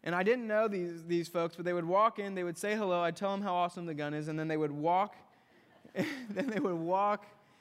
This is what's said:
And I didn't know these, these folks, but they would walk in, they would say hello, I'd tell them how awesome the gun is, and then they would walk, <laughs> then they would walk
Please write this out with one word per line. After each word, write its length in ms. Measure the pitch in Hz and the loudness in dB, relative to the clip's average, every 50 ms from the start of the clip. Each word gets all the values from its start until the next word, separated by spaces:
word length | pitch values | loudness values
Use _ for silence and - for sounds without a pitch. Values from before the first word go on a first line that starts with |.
| - | -2
And 100 | 160 170 | -2 0
I 100 | 180 185 | 2 4
didn't 220 | 208 240 254 233 | 4 2 2 0
know 220 | 220 214 214 226 | 0 2 2 2
these, 380 | 220 202 190 175 175 170 170 160 | 2 0 -2 -4 -4 -6 -8 -4
these 240 | 170 175 170 165 165 | 0 0 0 0 0
folks, 260 | - 175 170 165 - | 0 0 0 0 -2
but 80 | - 170 | -4 -2
they 80 | 180 | 0
would 140 | 175 175 165 | 0 0 0
walk 340 | 165 180 196 214 226 220 214 | 2 4 4 4 4 2 0
in, 160 | 202 202 196 | -6 -4 -4
they 80 | 185 180 | -2 -4
would 140 | 175 165 | -4 -4
say 180 | - - 208 214 | -4 -2 -2 0
hello, 240 | 220 214 185 180 175 | 0 2 2 2 2
I'd 140 | 175 170 165 | 2 0 0
tell 160 | - 202 196 | -2 -2 -2
them 100 | 196 196 | -2 -2
how 140 | 202 202 180 | -2 0 2
awesome 300 | 175 175 175 - 185 175 | 2 2 0 -2 -6 -6
the 80 | 170 156 | -6 -4
gun 200 | 147 147 147 151 | -4 -4 -4 -4
is, 140 | 151 151 | -4 -4
and 100 | 160 156 | -4 -4
then 120 | 156 156 160 | -2 -2 0
they 80 | 156 | 0
would 140 | 156 156 147 | 0 0 0
walk, 440 | 143 147 151 170 175 185 208 208 - - - - _ _ _ _ _ - | -2 0 2 4 4 4 2 0 -4 -16 -20 -20 _ _ _ _ _ -20
<laughs> 320 | _ _ - - _ - - | _ _ -20 -20 _ -8 -4
then 540 | 190 311 311 277 262 247 214 202 185 226 | -2 -2 -2 -4 -8 -8 -6 -4 -4 -2
they 120 | 262 220 190 | -2 -2 0
would 160 | 151 190 175 | 0 0 0
walk 500 | 165 165 170 185 190 202 208 208 208 - - - - - _ - _ | -2 0 0 2 2 4 2 2 0 -4 -16 -20 -20 -20 _ -20 _